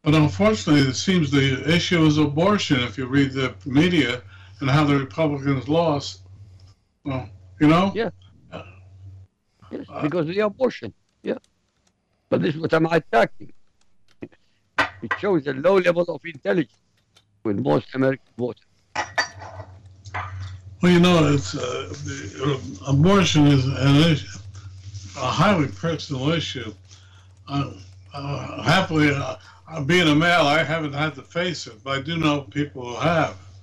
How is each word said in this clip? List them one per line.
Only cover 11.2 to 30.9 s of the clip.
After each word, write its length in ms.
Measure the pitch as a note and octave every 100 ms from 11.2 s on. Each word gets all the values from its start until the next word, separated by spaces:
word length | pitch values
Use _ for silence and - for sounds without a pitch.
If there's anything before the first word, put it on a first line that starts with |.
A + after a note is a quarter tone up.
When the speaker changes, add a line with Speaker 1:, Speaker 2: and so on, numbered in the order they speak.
Speaker 2:
Yeah. 160 | - B3+ _ _ _ _ _ _ _ _ _
But 120 | -
this 140 | F3+ D3+
is 60 |
what 120 | D#3+
I'm 140 | D#3+ D#3+
attacking. 680 | E3 - A3+ G3+ - - - _ _ _ _ _ _ - _ _ _ _ - - -
It 100 | A#2+ -
shows 260 | G#3 F3 C#3
a 60 |
low 240 | C3+ E3 G3
level 260 | F3 F3 F3 D#3
of 60 | E3+
intelligence 540 | D3 F#3+ F#3+ C3+ _ _ _ _ _ _ _
with 160 | A2+ G2+
most 340 | C3+ D3 -
American 380 | C3 C3 C3+ _ -
voters. 280 | B2 G#2 _ _ _ - - - - - - - - - - - - - - - - - - -
Speaker 1:
Well, 100 | F3
you 80 | F3
know, 340 | F3+ F3 D3
it's, 200 | C#3+ - C#3
uh, 40 | B2 C3 C3+ C#3+ D3
the, 140 | C#3 D3 - C#3+ C3 B2+ - -
uh, 40 |
abortion 540 | C#3 E3+ G3 E3+ D3+ D3
is 200 | C#3 C3
an 300 | - C3+ C#3 E3
issue, 280 | D3 - - - - - - - - - -
a 100 | B2+ A2
highly 260 | F#3+ F#3+ C#3
personal 640 | - E3+ D3+ - C#3 C#3
issue. 440 | E3 - C3 A2+ - - - - - - - -
Uh, 240 | C#3 C3 - - - -
uh, 480 | C#3+ C#3 C#3 - -
happily, 460 | - F3+ E3+ D#3 D3
uh, 220 | C3+ C3 - - - -
uh, 140 | D#3+
being 240 | C#3 F3 E3
a 80 | D3
male, 300 | E3+ F3 C#3+ D#3
I 60 |
haven't 300 | C#3+ E3 D3+